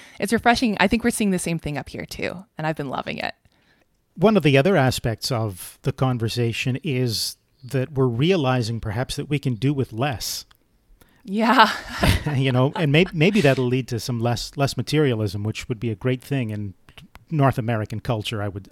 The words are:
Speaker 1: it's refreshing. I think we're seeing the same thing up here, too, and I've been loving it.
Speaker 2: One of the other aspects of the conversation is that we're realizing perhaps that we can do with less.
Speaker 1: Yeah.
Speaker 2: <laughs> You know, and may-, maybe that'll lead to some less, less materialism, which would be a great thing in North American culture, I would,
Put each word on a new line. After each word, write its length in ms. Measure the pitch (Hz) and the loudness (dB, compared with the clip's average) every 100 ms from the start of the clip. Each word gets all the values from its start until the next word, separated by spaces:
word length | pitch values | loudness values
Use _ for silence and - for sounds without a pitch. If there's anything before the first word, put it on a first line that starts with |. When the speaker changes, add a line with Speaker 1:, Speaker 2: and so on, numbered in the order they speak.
| - - | -20 -8
Speaker 1:
it's 140 | 208 | -2
refreshing. 440 | 226 240 240 240 202 | 0 2 2 2 2
I 80 | 196 | 2
think 160 | 233 | 2
we're 60 | 233 | 0
seeing 200 | - 208 | 0 0
the 80 | 185 | 0
same 200 | - 165 | -2 -4
thing 180 | 151 143 | -4 -8
up 140 | - | -8
here, 160 | - 170 | -12 -12
too, 380 | - - 175 196 - | -8 -8 -8 -14 -8
and 100 | 156 | -6
I've 100 | 160 | -6
been 120 | 139 | -6
loving 300 | - - 143 | -6 -6 -6
it. 160 | - - _ _ _ _ _ _ _ | -8 -8 _ _ _ _ _ _ _
Speaker 2:
One 220 | - 190 208 | 0 4 4
of 60 | |
the 160 | 151 135 | 6 6
other 180 | 156 190 | 6 4
aspects 540 | 131 - 127 107 - | 2 0 -4 -4 -4
of 480 | 120 113 90 - - | -4 -4 -6 -14 -10
the 100 | - | -6
conversation 840 | - 131 123 113 120 117 110 - 127 | -2 -2 0 -2 -2 -2 -2 -2 -4
is 540 | 135 127 127 104 - - _ _ | -2 -2 -2 -2 -6 -10 _ _
that 280 | 123 135 135 | -8 -4 -4
we're 140 | 139 131 | 0 0
realizing 720 | 117 156 190 135 127 110 117 | 2 2 2 2 0 0 -4
perhaps 360 | 110 104 131 - | -4 -4 -6 -6
that 120 | 147 | -4
we 100 | 147 | -2
can 160 | 135 | -2
do 180 | 113 131 | -2 0
with 200 | 143 117 | 0 -2
less. 520 | 107 143 135 - - - _ _ _ _ _ _ _ | -4 -4 -4 -6 -8 -12 _ _ _ _ _ _ _
Speaker 1:
Yeah. 460 | - 202 233 262 214 | -6 0 4 6 6
Speaker 2:
<laughs> 40 | - - - - - 151 139 | 4 -8 0 2 2 0 0
You 160 | 135 | 2
know, 200 | 123 131 175 | 4 2 2
and 160 | 156 | 2
may-, 140 | 147 185 | 4 4
maybe 280 | 170 160 214 | 4 2 4
that'll 260 | 147 131 123 | 4 4 2
lead 220 | 131 120 | 0 -2
to 100 | 113 | -6
some 220 | - 120 | -4 -2
less, 360 | 117 120 - - | 0 0 -4 -2
less 200 | 139 - | -2 -2
materialism, 680 | 120 147 147 113 107 98 | -2 2 2 2 0 -2
which 260 | 104 - - | -4 -6 -6
would 120 | 117 | -6
be 100 | 120 | -4
a 60 | 107 | -4
great 260 | 127 127 | -2 -4
thing 280 | - 139 113 | -2 -4 -2
in 240 | 104 101 92 _ - - - - | -4 -8 -10 _ -20 -20 -20 -4
North 280 | 160 139 123 | 2 2 2
American 400 | 113 113 107 107 | 0 -2 -4 -6
culture, 400 | - 113 104 110 | -4 -4 -4 -6
I 60 | 104 | -6
would, 200 | 95 98 | -8 -10